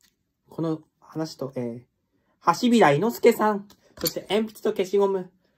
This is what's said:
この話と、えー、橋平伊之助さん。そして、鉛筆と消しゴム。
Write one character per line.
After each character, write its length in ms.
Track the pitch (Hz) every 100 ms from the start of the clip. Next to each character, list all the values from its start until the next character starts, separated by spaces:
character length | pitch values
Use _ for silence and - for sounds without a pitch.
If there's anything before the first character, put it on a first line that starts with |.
| _ _ _ _ _
こ 140 | -
の 180 | 160 156 - _
話 360 | - 160 160 -
と、 160 | 131 131
え 280 | 120 120 - _ _ _ _ _
ー、 220 | - 170
橋 100 | 247
平 200 | 226 160
伊 80 | 143
之 160 | 220 240
助 160 | 240
さ 200 | 226 214
ん。 140 | 202 - - _ -
そ 80 | 165
し 60 |
て、 140 | 170 -
鉛 180 | 208 220
筆 120 | -
と 80 | 220
消 160 | 208 185
し 100 | 202
ゴ 120 | 196
ム。 220 | 190 180 _ _